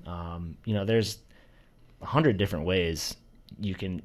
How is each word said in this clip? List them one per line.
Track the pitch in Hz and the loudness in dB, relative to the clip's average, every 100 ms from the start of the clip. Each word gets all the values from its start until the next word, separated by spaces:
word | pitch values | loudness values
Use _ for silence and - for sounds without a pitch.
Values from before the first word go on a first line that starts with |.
| - | -10
Um, | 87 85 85 85 78 - | -10 -8 -8 -10 -8 -2
you | |
know, | 104 | 0
there's | 98 113 110 - - - - - - - - - | 4 4 2 -2 -14 -20 -20 -20 -20 -20 -20 -16
a | - | 0
hundred | 139 156 98 | 4 4 4
different | 98 82 82 | 0 0 0
ways | 92 85 80 - - - - - - | 2 2 0 -6 -10 -16 -20 -20 -8
you | 101 | -6
can | 90 95 90 | -4 -6 -6